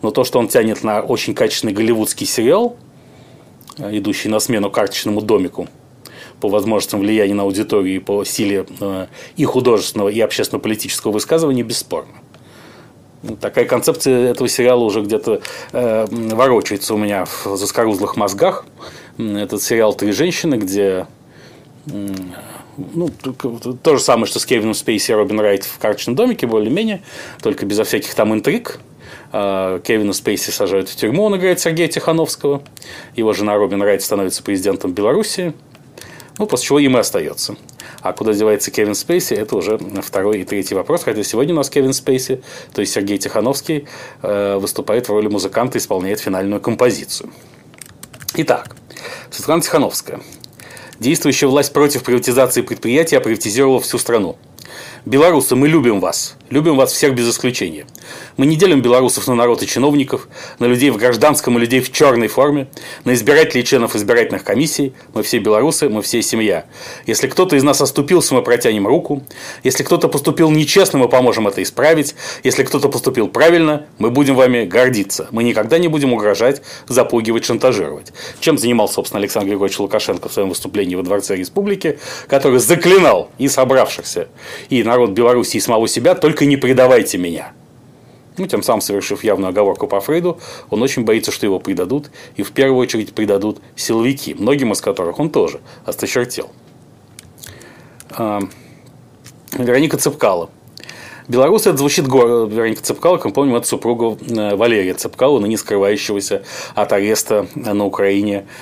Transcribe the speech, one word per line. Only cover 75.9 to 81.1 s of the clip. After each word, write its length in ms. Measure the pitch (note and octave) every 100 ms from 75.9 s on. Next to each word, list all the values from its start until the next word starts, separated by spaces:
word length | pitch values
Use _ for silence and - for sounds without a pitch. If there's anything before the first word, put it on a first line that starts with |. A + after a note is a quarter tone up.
| D#3 C#3+
угрожать, 500 | A#2 G#2 G2 A#2 C#3 - - -
запугивать, 580 | B2 - A#2+ A2 A2+
шантажировать. 680 | - A#2 C3 A2+ D#2+ D2 - - - -
Чем 180 | - D3+
занимался, 360 | A#2 A#2+ G#2
собственно, 260 | - - G#2+
Александр 300 | G2+ - G2+
Григорьевич 280 | G2+ G2 -
Лукашенко 500 | G2+ G#2+ - F#2 -
в 40 |
своём 180 | - G2
выступлении 460 | F2 - G2 F#2+ F2+
во 60 |
Дворце 340 | F2+